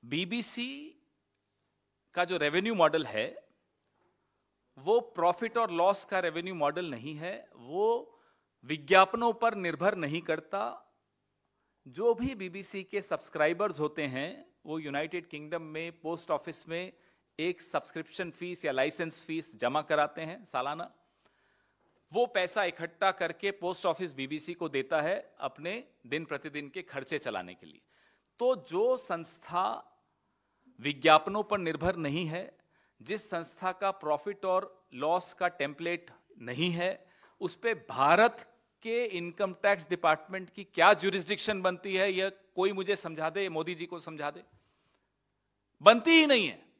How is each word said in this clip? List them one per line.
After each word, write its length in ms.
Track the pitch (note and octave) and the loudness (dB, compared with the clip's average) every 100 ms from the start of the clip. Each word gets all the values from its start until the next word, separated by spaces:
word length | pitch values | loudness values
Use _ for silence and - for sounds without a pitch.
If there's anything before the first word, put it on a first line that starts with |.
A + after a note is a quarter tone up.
बीबीसी 880 | A#2 C#3+ F3+ A#3+ A3+ - B3 C#4 D4+ - _ _ _ _ _ _ _ _ _ _ _ | -6 -4 -4 -4 -6 -8 -8 -10 -16 -20 _ _ _ _ _ _ _ _ _ _ _
का 100 | - | -2
जो 120 | F3 F3+ | 0 2
रेवेन्यू 380 | D3 D#3+ G#3 | 2 2 0
मॉडल 320 | A3 D#3+ D#3+ C3 | 4 4 4 -2
है, 420 | G#2+ A#2+ - _ _ _ _ _ _ _ _ _ _ _ _ _ - | -4 -4 -6 _ _ _ _ _ _ _ _ _ _ _ _ _ -12
वो 220 | C#3 A3+ | 2 2
प्रॉफिट 580 | A#3 - E3+ F3 A3+ A#3 | 2 2 2 4 0 0
और 120 | A3 | 0
लॉस 340 | E3+ F3 G3 | 4 4 2
का 160 | - F#3+ | 0 -2
रेवेन्यू 340 | F3 D#3+ F3 | 0 -4 -6
मॉडल 360 | F#3 D3 D3+ F3 | -2 0 0 -6
नहीं 240 | B2 B2+ | -6 -8
है, 340 | D3+ E3+ A3 - - | -10 -10 -10 -14 -20
वो 600 | B2 E3 G#3+ A#3 - _ _ _ _ _ | -10 0 2 0 -4 _ _ _ _ _
विज्ञापनों 680 | B2 D3+ D3 F#3 F#3+ A3+ A#3 | -8 -8 6 8 8 6 0
पर 220 | A3+ A#3 | 2 0
निर्भर 400 | G#3+ F3+ D3+ F3+ | 0 -4 0 0
नहीं 280 | G#3 D3+ D#3+ | 0 -2 -4
करता। 640 | E3 D#3 D#3 G3 A3+ - _ _ _ _ _ _ _ _ _ _ - | -2 -4 -2 -6 -6 -8 _ _ _ _ _ _ _ _ _ _ -20
जो 260 | C3 A3+ | 0 2
भी 200 | A3 B3 | 2 0
बीबीसी 500 | B3 F#3 F3+ F#3 G3+ | -4 -8 -10 -10 -10
के 180 | F#3 G3+ | -6 -6
सब्सक्राइबर्स 760 | F#3+ D#3+ - D#3+ D3+ E3+ G#3 D3 | -4 -6 -6 2 2 4 -2 0
होते 220 | D3+ D3+ | -2 -2
हैं, 440 | C#3+ B2+ D3 C4+ - _ - | -4 -4 -6 -10 -20 _ -10
वो 120 | D#3 | -8
यूनाइटेड 480 | D3+ C#3+ D#3+ F3 D#3+ | -4 -4 -4 -6 -10
किंगडम 360 | D3+ D3+ E3 | -14 -8 -8
में 380 | D#3+ D#3 E3 E3 | -8 -10 -10 -10
पोस्ट 300 | D#3 E3+ - | -8 -8 -2
ऑफिस 380 | D3+ D3+ D#3 - | -4 -4 -14 -8
में 240 | E3 F3+ - _ _ _ - | -8 -8 -14 _ _ _ -6
एक 240 | E3 F3 | -4 -4
सब्सक्रिप्शन 680 | - D3+ - - D#3 - F3+ | -4 -6 -4 -12 -12 -8 -10
फीस 340 | - F3 F3 | -8 -10 -6
या 80 | D#3 | -2
लाइसेंस 520 | C3 C#3 D3+ E3 D#3 | 2 0 0 -8 -8
फीस 320 | - D#3+ D#3 - | -8 -8 -8 -4
जमा 260 | A#2+ D3 | -2 0
कराते 380 | D3 D3+ D3 - | 0 2 2 -2
हैं 240 | D#3+ F#3+ | -10 -10
सालाना। 500 | G#3+ C3 C3 D#3 - _ _ _ _ _ _ _ _ _ _ _ _ | -8 -4 -4 -6 -10 _ _ _ _ _ _ _ _ _ _ _ _
वो 140 | F3 A#3+ | 0 2
पैसा 380 | A3+ F3+ - | 2 0 0
इकट्ठा 460 | F3+ E3+ E3+ - G3 | -2 -2 -10 0 0
करके 400 | F#3 E3+ D#3+ G3+ | 2 -4 -2 -6
पोस्ट 360 | G3 F3 F#3 F#3 | -4 -6 -2 -2
ऑफिस 260 | D#3+ F3+ | -2 -4
बीबीसी 420 | C3+ C3+ D3+ D3+ | -8 -8 -8 -10
को 140 | F3 E3 | -8 -4
देता 320 | C3+ C3+ D#3+ | -4 0 0
है 340 | D3+ G3+ - _ | 0 -2 -6 _
अपने 460 | C#3 - D#3+ G#3+ C4 _ A#2+ | -10 -8 -10 -10 -12 _ -8
दिन 180 | C#3+ | -6
प्रतिदिन 440 | D#3+ C#3+ D#3 D3 C#3+ | -6 -8 -8 -10 -10
के 140 | F#3 | -12
खर्चे 360 | F#3 C#3 B2+ D3+ | -10 -10 -6 -6
चलाने 360 | C3 G2+ F2+ | -4 -6 -8
के 120 | F2+ D#2+ | -14 -20
लिए। 140 | D2+ _ _ _ _ _ _ | -20 _ _ _ _ _ _
तो 180 | B3 B3+ | 0 0
जो 400 | - E3+ A#3 B3+ | -2 0 2 0
संस्था 880 | - E3+ E3 - - F3 G3 - - _ _ _ _ _ _ _ _ _ | -2 -6 -6 -14 -6 -2 -2 -4 -12 _ _ _ _ _ _ _ _ _
विज्ञापनों 600 | B2 C#3+ D#3 D#3 D#3 G3+ | -6 2 8 8 6 -4
पर 160 | G3+ G#3 | -2 -2
निर्भर 380 | E3+ D3+ E3 F3+ | -2 -2 -2 -2
नहीं 300 | D#3 D3 E3+ | -4 -4 -4
है, 320 | E3 - _ _ _ _ _ | -6 -10 _ _ _ _ _
जिस 280 | A2 G#3 - | -8 -8 -6
संस्था 420 | F3 E3 - F#3 | -8 -8 -6 -6
का 180 | F#3 G3 | -2 -4
प्रॉफिट 540 | F#3+ D3+ D3 - G3+ | -4 -2 -2 -2 -6
और 440 | F#3+ F#3 F#3+ - _ | 0 0 0 -16 _
लॉस 400 | B2+ D3 F3+ F3+ | -4 0 0 -2
का 140 | - F3+ | -4 -4
टेम्पलेट 640 | F3 C#3 C#3+ E3+ F3 - - _ - | -2 -6 -4 -4 -6 -8 -20 _ -16
नहीं 320 | - B2 F3+ | -10 -2 -2
है, 360 | E3+ F3+ - - _ _ _ | 0 -2 -4 -12 _ _ _
उस 140 | F#3 | -10
पे 200 | - A#3 | -4 -4
भारत 800 | G3 - B2+ C#3 F3 A#3 - - _ _ _ | -4 -6 2 6 8 6 4 -20 _ _ _
के 220 | A3+ A#3 | -4 -2
इनकम 500 | A#3+ F#3 E3+ E3 G3 | -2 -4 -8 -4 -4
टैक्स 340 | F3+ G3+ G3 D3+ | 0 0 0 0
डिपार्टमेंट 600 | F3 E3 D#3 - F#3+ F3+ | 0 2 2 0 -10 -10
की 140 | - | -16
क्या 280 | G3 - F3 | -12 6 8
ज्यूरिसडिक्शन 680 | G3+ F3+ F#3+ D#3+ G#3 - G3+ | 8 4 -2 -4 -4 -2 0
बनती 340 | F#3 F3+ G3+ F#3+ | 0 -2 -4 0
है, 160 | G3 | 0
यह 160 | F#3 F#3+ | 0 -2
कोई 440 | - _ - F#3+ | -6 _ 0 0
मुझे 240 | G3 F#3 G3 | 0 -2 -2
समझा 340 | F3 D#3+ D#3 | -4 -4 -4
दे, 180 | E3+ G3 | -2 -4
मोदी 260 | D#3+ D#3+ | -2 -4
जी 120 | F3 E3+ | -6 -8
को 120 | F3 | -10
समझा 320 | D#3 D#3 D3 | -12 -8 -8
दे। 120 | C#3+ - _ _ _ _ _ _ _ _ _ _ _ _ _ | -8 -18 _ _ _ _ _ _ _ _ _ _ _ _ _
बनती 280 | D#3 A#3 C4+ | 8 8 8
ही 160 | E4 D4+ | 8 8
नहीं 220 | B3+ F3 | 6 4
है। 220 | G2 - _ | -4 -16 _